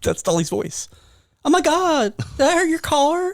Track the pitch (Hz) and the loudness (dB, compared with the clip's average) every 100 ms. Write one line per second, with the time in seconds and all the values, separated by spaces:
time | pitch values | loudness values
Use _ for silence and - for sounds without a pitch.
0 | - - - 170 160 101 - - - - | -2 -4 0 0 0 -4 -6 -10 -14 -18
1 | _ _ _ _ 294 349 330 320 370 302 | _ _ _ _ 0 2 2 0 2 0
2 | 214 - - - 277 339 349 320 - 302 | 0 -4 -10 0 2 2 0 -2 0 2
3 | 285 339 359 | 2 2 -2